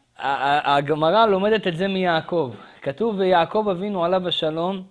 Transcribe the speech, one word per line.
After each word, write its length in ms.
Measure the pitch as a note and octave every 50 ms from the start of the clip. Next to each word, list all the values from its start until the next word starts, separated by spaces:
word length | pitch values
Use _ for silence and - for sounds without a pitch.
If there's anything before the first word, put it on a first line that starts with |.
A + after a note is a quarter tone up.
| _ _ _ -
ה-, 580 | - C3+ C#3 B2 C3 C#3 C#3+ D3 - C#3 C#3+
הגמרא 500 | C#3+ D3 C#3 D#3 D3+ D#3 D#3+ F#3 A3 A3+
לומדת 400 | A3 G3 F#3 G3 G#3+ A3 G#3+ -
את 100 | F#3+ E3
זה 120 | D#3+ F#3+ G3
מיעקב. 640 | F#3+ F#3+ F#3 F3 E3 D#3+ D3+ - F3 E3+ D3 B2 A2 - - - - - -
כתוב, 320 | C3+ C#3 - A3 A#3 G#3 F#3+
ויעקב 500 | F#3+ F#3 F#3 E3+ E3 D#3+ - G#3+ G#3+ G#3
אבינו 340 | F#3 E3+ G3 G#3 G3+ F#3 E3
עליו 240 | F3 F#3+ F#3+ F3+ F3
השלום, 540 | D#3+ - E3 D#3 D#3 E3 E3+ F3+ G3 F#3+ F#3+ -